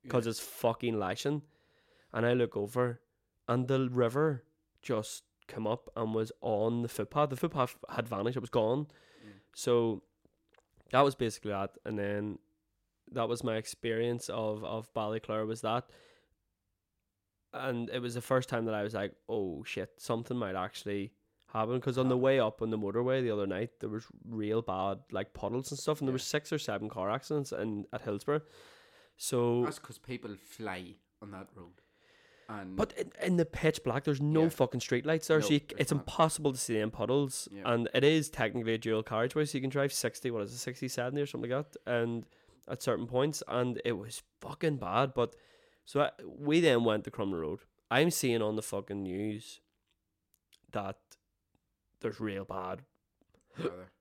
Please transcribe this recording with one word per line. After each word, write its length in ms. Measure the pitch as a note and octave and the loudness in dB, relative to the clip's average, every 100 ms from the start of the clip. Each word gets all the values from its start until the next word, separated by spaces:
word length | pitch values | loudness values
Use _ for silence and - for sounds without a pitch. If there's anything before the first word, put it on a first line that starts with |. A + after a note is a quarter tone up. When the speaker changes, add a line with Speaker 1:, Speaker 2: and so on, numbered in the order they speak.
| C3 | 2
Speaker 1:
'cause 160 | B2 | 0
Speaker 2:
Yeah. 60 | A#2 | 2
Speaker 1:
it's 100 | A2 | -4
fucking 580 | - - A#2 A2+ A#2+ A2 | -8 0 0 0 -2 0
lashing. 440 | F#2 A#2 C#3 D3 - _ _ _ _ _ _ | -2 -2 -2 -2 -6 _ _ _ _ _ _
And 100 | A2+ | 0
I 80 | A#2 | 2
look 240 | B2 A#2 G#2 | 4 2 0
over, 460 | G#2 B2 B2 A#2+ _ _ _ _ - | -2 2 0 0 _ _ _ _ 0
and 220 | A#2+ B2 | 0 2
the 220 | C3+ C3 | 2 2
river 520 | B2 A#2 B2+ D#3 C3+ _ _ _ _ | 4 4 4 2 0 _ _ _ _
just 440 | - A2+ A2 - _ _ - | -2 -2 -2 -12 _ _ -12
come 180 | - G#2+ | -4 -2
up 240 | A2+ - | -2 -4
and 200 | - A2+ | -4 -2
was 180 | A2 A2 - | 0 -2 -4
on 400 | A#2+ G#2 A2 A#2 | -2 2 2 0
the 80 | A#2+ | -2
footpath. 400 | - G2+ D3 D3 | -4 -2 0 0
The 80 | C3 | 0
footpath 400 | E3+ D3 B2 - - | -2 0 -2 -4 -8
had 180 | - A#2 | -6 -4
vanished. 300 | G2 A2+ B2+ | -2 -2 -2
It 20 | |
was 80 | B2 | 0
gone. 380 | B2 A2 C3+ D3 | 2 2 2 -2
Speaker 2:
Mm. 540 | - _ - G#2 G2+ _ | -12 _ -20 -20 -20 _
Speaker 1:
So 480 | - - A#2+ A#2 G#2 _ _ _ _ _ _ _ _ _ | -4 2 4 4 0 _ _ _ _ _ _ _ _ _
that 100 | B2+ | 4
was 120 | C#3+ | 4
basically 360 | C3+ A#2 - G#2+ | 4 -2 -2 -4
that. 260 | G2 G2 - | -2 -4 -6
And 140 | - G#2+ | -6 -4
then 400 | G2+ G#2 G#2 F#2 _ _ _ _ _ _ - | -2 -2 -4 -6 _ _ _ _ _ _ -10
that 180 | B2 A#2 | -4 -2
was 160 | A#2+ | 0
my 120 | B2 A2 | -2 -2
experience 760 | - - A#2 A2+ A#2 A#2+ - | -4 -6 -2 0 0 -2 -4
of, 340 | A2+ A2 G#2+ | -4 -2 -4
of 260 | A2 A2 A2 | -4 -6 -6
Ballyclare 520 | A#2 G#2+ A2 - A2 A2 | -4 -2 -4 -2 -2 -2
was 140 | A2+ | -2
that. 300 | A2 A#2+ - - - _ _ _ _ _ _ _ _ _ _ _ _ _ _ | 0 -2 -4 -20 -20 _ _ _ _ _ _ _ _ _ _ _ _ _ _
And 380 | - C3 A#2+ A#2 | -6 -4 -2 -4
it 80 | B2+ | -4
was 140 | A#2+ | -4
the 80 | A#2+ | -6
first 260 | - C3 B2 | 2 2 2
time 160 | A#2+ | -2
that 100 | A2+ | 0
I 80 | G#2+ | 0
was 120 | G#2 | -2
like, 180 | G#2 G2+ - - | -2 -4 -6 -4
"Oh, 340 | G#2+ G2 D2 | -2 -2 -4
shit, 280 | - - F#2 _ | -6 -6 -8 _
something 380 | - A#2 A#2 B2 | -4 -4 -2 -2
might 160 | G#2 F#2 | -2 -2
actually 560 | F#2 - G#2 G2+ G2+ _ _ _ _ | -4 -6 -4 -4 -4 _ _ _ _
happen." 300 | A2 A2 B2 | -2 0 0
'Cause 160 | C3+ B2+ | 0 2
on 100 | B2+ | 4
the 60 | |
Speaker 2:
Happen. 80 | B2+ | 4
Speaker 1:
way 180 | C3 C3+ | 6 6
up 220 | A2 - | 4 0
on 80 | A2+ | -2
the 80 | A2 | 0
motorway 420 | G2+ A2 B2 C3 | 0 0 2 2
the 80 | A#2+ | 2
other 160 | G#2 G2 | 0 0
night, 320 | F#2+ A#2 _ | -2 -4 _
there 100 | A2 | -6
was 160 | G#2+ - - | -6 -8 -20
real 380 | - A2+ G#2 A2 | -8 -4 0 0
bad, 380 | A2+ F#2+ G2 G2 - | 0 0 0 -2 -4
like, 240 | G2 G2+ | -6 -6
puddles 360 | - G2+ A#2+ C3+ | -6 -4 -2 -4
and 80 | C#3 | -4
stuff. 220 | - D3+ | -2 0
And 80 | C3+ | 0
there 40 | |
Speaker 2:
Yeah. 20 | |
Speaker 1:
was 80 | C3 | -2
six 260 | - D3 - | -2 -4 -2
or 80 | D3+ | -4
seven 300 | - G2+ G#2+ | -2 -4 -4
car 220 | - F#2+ | -2 -2
accidents 420 | B2+ - D3+ C3+ | -2 -2 -2 -2
in, 340 | - A2 G#2 - | -4 -2 -4 -6
at 80 | A#2 | -6
Hillsborough. 380 | A#2+ G#2 - D3 D3+ - - - - - _ _ | -4 -4 0 -2 -2 -20 -20 -20 -20 -20 _ _
So 460 | - B2+ A#2+ A#2+ | -2 2 4 4
Speaker 2:
That's 140 | B2 - | 2 -2
'cause 200 | - - | -14 -18
people 360 | - B2 A2+ | -12 -10 -10
fly 600 | G2+ - - G#2+ F#2 F#2 G#2+ _ _ | -14 -16 -10 -6 -6 -10 -18 _ _
on 100 | G#2 | -14
that 160 | F#2+ G2 | -14 -14
road. 280 | G2 F2 _ _ _ _ _ _ _ - | -18 -20 _ _ _ _ _ _ _ -12
And 260 | G#2+ F#2+ | -10 -6
Speaker 1:
But 180 | F#2+ A3 | -2 -2
in, 180 | - - - | -2 -10 -4
in 160 | - F3 | 2 4
the 80 | |
pitch 400 | E3 - D#3+ D#3 | 2 2 2 2
black, 200 | C3 B2 | -2 0
there's 160 | D#3 C#3 | 0 0
no 240 | D3 D#3 | 4 6
Speaker 2:
Yeah. 40 | E3 | 4
Speaker 1:
fucking 320 | - B2+ B2 | 4 2 2
street 240 | - B2 | 0 0
lights 220 | C#3+ D#3+ - | 2 0 4
there, 120 | D#3 | 4
Speaker 2:
No, 60 | - | 6
Speaker 1:
so 60 | |
you 60 | D3 | 4
c-, 60 | - | 2
Speaker 2:
there's 120 | - | -2
Speaker 1:
it's 100 | - | 2
Speaker 2:
not. 80 | C#3+ | 2
Speaker 1:
impossible 520 | - - D#3+ - C#3+ | 0 4 4 4 0
to 60 | C3 | 0
see 160 | - G#2+ | 0 0
them 120 | A2 | 0
puddles. 580 | A2+ G#2+ C#3 C#3 - - | -2 2 2 2 -4 -10
Speaker 2:
Yeah. 180 | G2 G2 | -6 0
Speaker 1:
And 180 | A#2+ A#2 | 2 2
it 80 | B2+ | 6
is 280 | C#3 D#3+ D3 | 6 6 2
technically 420 | - A2+ B2 A2+ | 0 0 0 0
a 40 | A2+ | 0
dual 240 | A#2 A2 | 2 0
carriageway, 420 | A2 A2 B2 D3+ | 0 0 0 0
so 140 | D3 C3+ | 0 0
you 40 | |
can 80 | C3 | 0
drive 220 | C#3 C#3 | 0 0
sixty, 380 | - A#2 - B2+ | 0 -4 -2 -4
what 120 | A#2 | -2
is 120 | G#2 | -4
it, 40 | B2 | -6
sixty, 300 | - B2 C3 | -8 -6 -6
seventy 320 | - B2 C#3+ | -2 -2 -2
or 60 | C#3+ | -4
something 240 | A#2+ A#2+ | -4 -2
like 200 | C3 D3 | -2 -4
that, 60 | - - | -10 -2
and 400 | A#2+ A#2 A2+ - _ _ _ - | 0 2 -2 -6 _ _ _ -10
at 160 | B2 | -4
certain 240 | - G2+ A#2 | 0 0 0
points, 360 | B2 D3 D3+ - | 2 2 -2 -4
and 340 | B2 B2+ A#2+ | 0 0 0
it 80 | - | -2
was 300 | G#2 A2 - _ _ | -2 -6 -12 _ _
fucking 380 | - D3 D#3+ C#3 | -14 -2 -2 0
bad. 340 | F#2+ G#2 C3+ | 0 2 2
But 220 | B2+ A#2 - _ _ _ _ | 2 0 -2 _ _ _ _
so 180 | - C#3 | -4 0
I, 100 | C#3+ - | 0 -2
we 360 | G2 - D3 D#3+ | -16 -6 4 6
then 240 | E3 A#2+ | 8 8
went 200 | A#2 G#2+ | 6 2
to 60 | G#2+ | -2
Crumlin 300 | - G2 F2 | -4 -2 0
Road. 200 | D#2 F2+ _ _ _ | -2 -4 _ _ _
I'm 200 | B2 E3 | 4 4
seeing 300 | - C3 A#2 | 2 2 2
on 140 | G#2+ A2 | 2 -2
the 60 | |
fucking 400 | - G2+ F#2+ G2+ | -4 -6 -4 -4
news 580 | F#2 F#2 G#2+ G#2+ - - _ _ _ _ _ _ _ _ _ _ _ | -2 -2 -2 -4 -12 -20 _ _ _ _ _ _ _ _ _ _ _
that 260 | G#2+ G2 F#2+ _ - _ _ _ _ _ _ _ _ | -6 -6 -10 _ -20 _ _ _ _ _ _ _ _
there's 200 | A2+ G#2 | -8 -4
real 240 | A2 G2 | -4 -4
bad 400 | F#2+ F#2+ F#2 F#2+ - _ _ _ _ _ _ - | -6 -6 -6 -8 -12 _ _ _ _ _ _ -6
Speaker 2:
Weather. 320 | - F3+ F#3 _ | -6 -6 -16 _